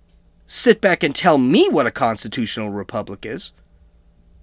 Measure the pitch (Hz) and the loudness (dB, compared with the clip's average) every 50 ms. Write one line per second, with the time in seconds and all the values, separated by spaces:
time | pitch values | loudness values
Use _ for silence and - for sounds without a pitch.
0 | _ _ _ _ _ _ _ _ _ - - - - 247 202 - - 185 170 - | _ _ _ _ _ _ _ _ _ -6 -4 2 4 4 4 4 2 0 0 2
1 | 170 139 131 - - 175 151 135 123 127 165 285 392 381 233 147 123 113 - - | -2 -2 -2 0 2 4 4 4 4 4 4 4 4 4 2 0 0 0 -2 -2
2 | 131 113 110 - - 107 - 123 113 - - 113 107 104 101 101 98 - 110 107 | -2 -2 -2 -4 -8 -10 -6 -6 -6 -6 -6 -8 -8 -8 -8 -8 -10 -8 -8 -8
3 | 101 98 101 - - 107 127 190 - - _ _ _ _ _ _ _ _ _ _ | -8 -8 -14 -14 -12 -14 -12 -12 -14 -16 _ _ _ _ _ _ _ _ _ _
4 | _ _ _ _ _ _ _ _ | _ _ _ _ _ _ _ _